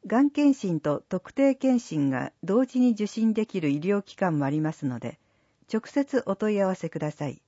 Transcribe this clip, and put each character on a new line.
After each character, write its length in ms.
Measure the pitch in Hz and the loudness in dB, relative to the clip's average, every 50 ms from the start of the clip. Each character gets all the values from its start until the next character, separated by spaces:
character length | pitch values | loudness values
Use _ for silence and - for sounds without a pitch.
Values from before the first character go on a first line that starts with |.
| - | -6
が 160 | 196 208 240 | 0 2 2
ん 80 | 285 294 | 2 2
検 280 | 277 294 294 285 269 - | 2 4 4 4 4 2
診 220 | - 190 170 156 | 0 -2 -2 0
と 240 | _ 151 147 - - _ | _ 0 -2 -2 -4 _
特 240 | - 180 _ - - | -6 -6 _ -6 -2
定 220 | - 269 277 269 | 2 2 2 2
健 240 | 262 - 262 254 240 | 2 0 2 2 2
診 300 | - - 165 151 143 139 | 0 -2 -2 0 0 0
が 220 | 131 127 135 - _ _ - | 0 -2 -4 -6 _ _ -4
同 220 | 165 190 240 262 | 0 0 0 0
時 140 | 247 - 254 | 0 2 2
に 120 | 247 247 | 2 2
受 160 | 233 208 214 202 | 2 0 -2 -4
診 260 | - 226 220 226 214 | -2 0 0 0 2
で 120 | 220 214 | 0 -2
き 140 | - - 190 | -2 -4 -2
る 100 | 160 147 | 0 0
医 100 | 139 147 | -2 0
療 220 | 151 185 202 202 | 0 0 -2 -2
機 140 | 196 - - | -2 -6 -6
関 240 | - 196 180 160 147 | -2 -2 0 0 0
も 60 | 143 | 0
あ 40 | 135 | 0
り 120 | 143 156 | 0 0
ま 100 | 156 156 156 | -2 -2 -4
す 120 | - - | -4 -6
の 140 | 135 123 113 | -6 -6 -6
で、 200 | - 117 - _ _ _ _ _ _ _ _ _ _ _ | -8 -10 -12 _ _ _ _ _ _ _ _ _ _ _
直 120 | - 214 - | -6 -6 -6
接 380 | - - 285 277 - - 254 - | -2 -2 -2 -2 0 -2 -2 -2
お 100 | - 196 | -2 -4
問 180 | - - 214 214 | -2 -2 -2 0
い 80 | 202 | 0
合 60 | 196 190 | 0 0
わ 80 | 185 | 0
せ 140 | - - 165 | -4 -6 -8
く 100 | - 165 | -6 -6
だ 120 | 156 151 | -6 -6
さ 160 | 151 - 151 139 | -6 -6 -6 -8
い。 140 | 127 - _ | -8 -10 _